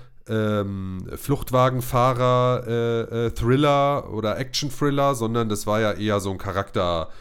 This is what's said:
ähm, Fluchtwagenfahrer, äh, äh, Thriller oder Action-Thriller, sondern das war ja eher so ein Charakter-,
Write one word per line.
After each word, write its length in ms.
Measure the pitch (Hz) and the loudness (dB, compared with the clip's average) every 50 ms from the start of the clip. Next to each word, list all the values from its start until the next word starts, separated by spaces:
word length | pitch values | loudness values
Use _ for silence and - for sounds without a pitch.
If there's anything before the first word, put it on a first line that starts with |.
| - - - - - - | -18 -20 -20 -18 -10 -4
ähm, 800 | 113 110 107 107 107 104 101 101 98 95 95 95 92 92 - - - | -2 0 0 0 0 0 -2 -2 -4 -6 -6 -6 -8 -8 -10 -10 -12
Fluchtwagenfahrer, 1500 | - - - 143 139 - - 123 127 127 131 131 127 123 - 135 123 123 131 127 120 127 127 127 123 123 127 127 117 - 107 | -10 -2 -2 -2 -2 -2 0 2 4 4 4 2 0 -4 -2 2 2 2 2 2 2 2 4 4 4 4 2 2 0 -2 -2
äh, 580 | 117 117 117 117 117 117 113 - - 113 117 113 | -2 0 0 0 0 -2 -2 -4 -2 -2 -2 -2
äh, 40 | |
Thriller 760 | 113 - - 117 127 131 147 147 143 143 139 143 143 139 - 92 98 | -2 0 2 4 4 4 6 4 4 4 4 2 0 -2 -4 -6 -6
oder 240 | 107 107 104 92 82 | -4 -2 -2 -2 -2
Action-Thriller, 800 | 139 131 - - 147 143 - - 151 147 139 143 139 139 139 | -4 -6 -4 -6 -4 -4 -4 0 0 0 2 2 2 2 2
sondern 340 | 120 113 110 117 120 117 107 | 2 0 0 0 0 0 0
das 180 | 104 101 - 107 | -2 -2 -2 0
war 140 | 107 110 | 0 2
ja 100 | 113 107 98 | 2 0 0
eher 260 | 92 104 107 104 101 | 0 0 0 0 0
so 100 | 92 98 | 0 -2
ein 60 | 95 90 | -6 -4
Charakter-, 720 | - 101 90 95 98 - - 110 92 87 87 82 80 - - - | -6 -4 -4 -4 -4 -2 -2 -2 0 0 0 -2 -4 -6 -10 -14